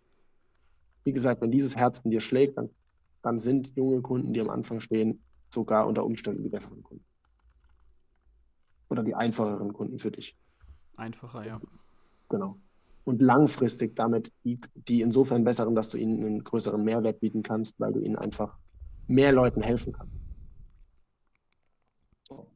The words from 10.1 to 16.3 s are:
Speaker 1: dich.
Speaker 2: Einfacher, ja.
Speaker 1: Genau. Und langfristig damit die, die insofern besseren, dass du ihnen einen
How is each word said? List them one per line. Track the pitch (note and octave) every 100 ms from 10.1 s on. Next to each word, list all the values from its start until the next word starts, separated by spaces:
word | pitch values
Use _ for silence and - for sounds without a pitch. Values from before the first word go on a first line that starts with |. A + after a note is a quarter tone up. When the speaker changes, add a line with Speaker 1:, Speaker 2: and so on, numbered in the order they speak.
Speaker 1:
dich. | - - - _ _ - - - -
Speaker 2:
Einfacher, | A2+ A2 A#2+ A#2+ G#2+
ja. | A#2 - - _ _ _ _ _
Speaker 1:
Genau. | G#2+ G2 G2 _ _ _ -
Und | - B2
langfristig | B2+ B2+ D3+ - A#2+ - A2+
damit | - A2+ A#2 - _
die, | A#2+ A#2+ -
die | - - A#2+
insofern | A#2 A#2+ C3 A#2+
besseren, | A#2 A#2 A2+
dass | A2 A2
du | A#2+
ihnen | A2 A2+
einen | A2